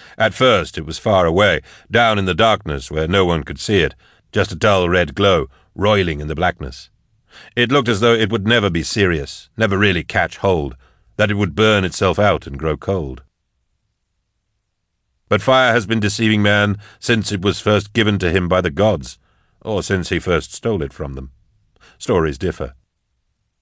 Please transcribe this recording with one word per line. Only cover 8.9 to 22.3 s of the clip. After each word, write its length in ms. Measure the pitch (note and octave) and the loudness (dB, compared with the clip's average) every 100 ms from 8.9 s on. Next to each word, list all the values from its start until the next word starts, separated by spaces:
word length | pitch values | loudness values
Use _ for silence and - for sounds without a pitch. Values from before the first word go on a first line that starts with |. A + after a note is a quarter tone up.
| A2 F#2+ D#2+ C#2 - - - | 0 0 0 -6 -14 -12 -4
never 220 | A2 G2 | -2 2
really 260 | G#2 F2 | 0 0
catch 340 | - G2 E2 - | -2 -2 -4 -2
hold, 380 | G2 F2 C#2 - _ _ _ - | -2 -2 -4 -10 _ _ _ -2
that 140 | G#2+ | -2
it 40 | |
would 200 | G2+ G2 | 0 -2
burn 300 | D2 A2 G#2 | 2 2 2
itself 340 | F#2 - F#2+ F2 | 0 0 0 2
out 280 | G#2 D#2 - | 2 0 -4
and 120 | C#2 | -6
grow 180 | D#2 D2+ | -4 -4
cold. 460 | - F#2+ C#2 B1+ - _ _ _ _ _ _ _ _ _ _ _ _ _ _ _ _ _ _ _ - | -4 -4 -6 -12 -18 _ _ _ _ _ _ _ _ _ _ _ _ _ _ _ _ _ _ _ -4
But 120 | G#2+ | -2
fire 320 | C3 C3 B2+ | 2 4 4
has 140 | A2+ G2 | 2 0
been 140 | A2+ | 0
deceiving 420 | G#2 G#2 A2 G#2+ | 0 0 2 4
man 360 | G#2 G#2 G#2 G2+ - - | 4 4 2 0 -8 -10
since 340 | - A2+ G#2 | -2 -2 -2
it 100 | G2+ | -2
was 180 | G2 - | -2 0
first 320 | G#2 G#2 G2+ | 2 0 0
given 260 | A#2 G#2+ G2+ | 0 0 0
to 120 | F2 | 0
him 180 | F2+ F2 | 0 2
by 120 | F#2 | 0
the 100 | F2 | 0
gods, 480 | D2 G#2+ E2+ C2 - _ _ _ _ | 0 0 0 -6 -18 _ _ _ _
or 200 | - G2 | -6 -4
since 260 | - F#2+ E2+ | -2 -2 -2
he 100 | F2 | -4
first 340 | F#2 E2 - | 0 -2 -2
stole 300 | - A#2 G2+ | -6 -4 -4
it 100 | C#2+ | -4
from 220 | - D2 | -8 -10
them. 160 | C2+ C2 _ _ _ _ _ _ _ | -10 -14 _ _ _ _ _ _ _
Stories 380 | - F#2+ D#2+ | -2 0 0